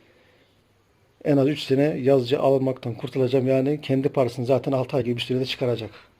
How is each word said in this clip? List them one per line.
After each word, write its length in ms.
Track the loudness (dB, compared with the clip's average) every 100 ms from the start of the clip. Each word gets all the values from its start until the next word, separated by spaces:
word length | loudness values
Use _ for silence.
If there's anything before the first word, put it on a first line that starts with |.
| _ _ _ _ _ _ _ _ _ _ _ _
En 120 | 0 2
az 120 | 2
üç 120 | 0
sene 220 | 0 2
yazıcı 580 | 2 2 2 2 2 2
almaktan 540 | 2 2 0 -4 -8
kurtulacağım. 520 | -8 -8 -2 0 2 2
Yani 340 | 2 0 -2
kendi 280 | 0 0 0
parasını 380 | 0 0 -2 0
zaten 260 | 0 0
altı 240 | -2 -2 -2
ay 80 |
gibi 120 | -2 -4
bir 60 |
sürede 220 | -4 -4
çıkaracak 460 | -4 -4 -4 -4 -6 -14 -20